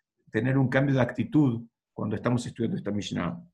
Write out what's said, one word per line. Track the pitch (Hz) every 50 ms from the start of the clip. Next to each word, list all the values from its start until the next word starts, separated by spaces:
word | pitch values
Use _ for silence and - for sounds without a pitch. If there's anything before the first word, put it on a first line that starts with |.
| _ _ _ _ _ _
tener | - 110 117 131 135
un | 139 135 123
cambio | 127 135 139 143 135
de | 131 120
actitud | - - - 107 - - 156 151 123 113 113 - - _ _ _ _ _
cuando | 117 113 107 107
estamos | 95 - 120 123 120 -
estudiando | - - - 113 113 - -
esta | - 104
Mishnah. | 104 104 92 - 101 95 87 87 87 - - -